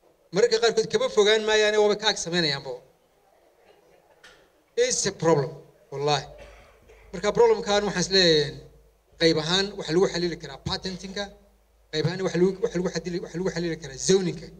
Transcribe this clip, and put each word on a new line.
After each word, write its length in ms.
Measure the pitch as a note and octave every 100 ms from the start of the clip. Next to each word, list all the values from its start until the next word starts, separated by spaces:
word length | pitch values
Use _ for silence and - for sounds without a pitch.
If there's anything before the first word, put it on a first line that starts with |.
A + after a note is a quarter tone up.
| _ _ _
Mararka 260 | E3+ A3+ A3
qaarkood 300 | A#3 A3 A3
kama 180 | A3 B3+
fogaan 340 | - G3+ A3
maayaane, 320 | G#3+ G#3+ G#3+ G#3+
waaba 180 | G#3 G#3
ka 100 | G#3+
ag 80 | G3
samaynayaanba. 560 | - F3 D#3+ C#3 C3+ B2 - _ _ _ _ _ _ _ _ _ _ _ _ _ - - _ _ _ -
It's 260 | B3 - G#3
a 60 |
problem, 380 | - D#3+ D#3 C3+ - - _ _
wallahi. 360 | C#3 D3 C#3+ B2+ - - - - _ _ - -
Marka, 140 | F3+ G3+
problem-kaan 500 | G#3 A#3 G#3+ F#3+ G#3
waxaan 220 | G#3 F3+
is 60 | F3
leeyahay, 420 | F#3+ F3+ D#3 C#3+ C3 - - _ _ _ _
qayb 160 | E3 D#3+
ahaan 280 | D#3 F3+ G3
waxa 180 | G3 D#3+
lagu 140 | E3 F#3+
xalili 300 | E3+ F3 D3+
karaa 200 | D3 C3+
patenting-ka, 640 | - F#3 F#3 F3+ G3 F#3+ G3 - _ _ _ _ _
qayb 120 | D#3 D#3
ahaan 140 | F#3
waxa 160 | F#3 E3+
lagu, 120 | F3+ F#3
waxa 160 | - F3
lagu 100 | F3+
xadili-, 320 | E3 F3 F3
waxa 140 | D3+ E3
lagu 120 | F#3
xalili 260 | E3+ E3+ D#3+
karaa 220 | C#3 C3
zoning-ka. 500 | - F#3+ F3+ C#3+ -